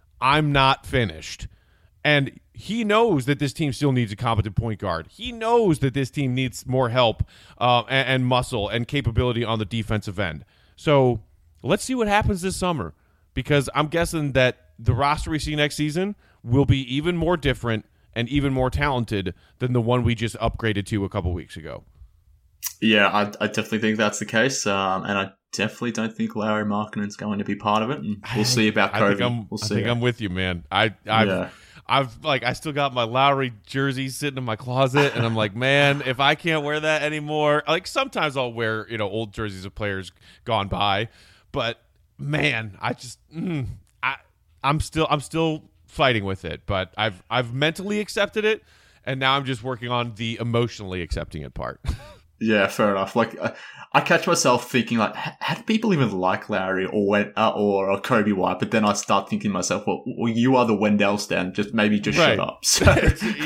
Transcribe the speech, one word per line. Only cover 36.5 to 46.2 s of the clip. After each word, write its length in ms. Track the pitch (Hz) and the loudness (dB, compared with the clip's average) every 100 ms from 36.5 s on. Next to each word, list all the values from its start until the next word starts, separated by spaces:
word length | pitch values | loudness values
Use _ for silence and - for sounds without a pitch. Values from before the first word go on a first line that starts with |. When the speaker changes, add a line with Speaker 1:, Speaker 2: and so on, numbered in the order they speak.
| 160 | -2
Speaker 1:
wear 160 | 147 151 | -2 -2
that 240 | 156 156 | 0 0
anymore," 640 | 151 151 147 151 151 147 - | 0 -4 -4 0 2 2 2
like, 200 | 170 - | -2 -2
sometimes 480 | - 269 - 156 135 | -4 -2 -2 -2 0
I'll 160 | 123 | -4
wear, 340 | 113 113 110 104 | -2 -2 -2 -4
you 80 | 113 | -4
know, 120 | 101 | -2
old 220 | 107 113 | -2 -4
jerseys 300 | 98 110 95 | -6 -8 -8
of 100 | 95 | -12
players 380 | - 104 95 90 - - - | -6 -4 -4 -8 -16 -20 -14
gone 240 | - 110 98 | -2 -2 -2
by, 400 | 98 101 98 113 - - _ _ | 0 2 2 -2 -10 -20 _ _
but 280 | 139 117 117 _ _ _ - | -6 -4 -6 _ _ _ -12
man, 640 | 139 147 147 117 110 95 | -6 -2 0 -2 -6 -8
I 120 | 117 | -6
just, 260 | 127 123 - _ | -6 -12 -20 _
mm, 320 | 156 180 156 113 - - _ | -8 -4 -4 -6 -10 -18 _
I, 120 | 123 135 _ _ _ _ | -4 -4 _ _ _ _
I'm 160 | 135 151 | -2 0
still, 260 | - 156 156 | -2 -2 0
I'm 100 | 147 | 0
still 440 | - 160 165 156 - _ _ | -2 -2 -2 -2 -8 _ _
fighting 380 | - 139 113 | 0 2 2